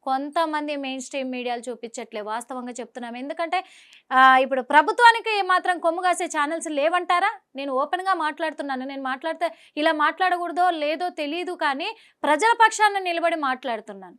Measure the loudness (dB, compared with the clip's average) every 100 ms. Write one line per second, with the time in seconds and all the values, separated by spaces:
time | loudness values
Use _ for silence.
0 | -2 -4 -2 -2 -2 -2 -4 -6 -6 -8
1 | -8 -8 -6 -6 -6 -6 -8 -10 -10 -12
2 | -12 -10 -8 -8 -8 -10 -10 -12 -12 -12
3 | -12 -10 -10 -6 -4 -4 -6 -18 -20 -20
4 | _ 6 8 8 4 -2 4 4 4 8
5 | 8 8 2 -2 2 2 2 0 0 0
6 | 0 0 -2 -2 -2 -2 -4 0 0 0
7 | 2 2 2 -2 _ -10 -4 -2 -2 -2
8 | -2 0 -2 -4 -6 -6 -6 -6 -6 -8
9 | -6 -6 -6 -4 -4 -6 -14 -2 0 2
10 | 0 0 0 0 -2 0 0 2 -2 -2
11 | -4 -4 -6 -4 -6 -4 -4 -2 -6 -10
12 | _ _ 0 2 4 4 4 4 2 2
13 | -4 -2 -2 -2 -4 -4 -4 -8 -8 -16
14 | -18